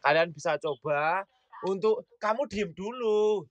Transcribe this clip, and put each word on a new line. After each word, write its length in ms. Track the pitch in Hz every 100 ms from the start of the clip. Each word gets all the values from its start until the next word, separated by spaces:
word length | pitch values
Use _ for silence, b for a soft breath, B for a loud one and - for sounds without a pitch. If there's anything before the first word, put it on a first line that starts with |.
Kalian 280 | 143 156 175
bisa 260 | 147 170 151
coba. 640 | 156 135 151 143 151 185 196 _ _ -
Untuk, 440 | 180 196 214 220 - _
kamu 320 | 208 226 285
diem 220 | 202 202
dulu. 720 | 151 196 254 233 214 214 214 156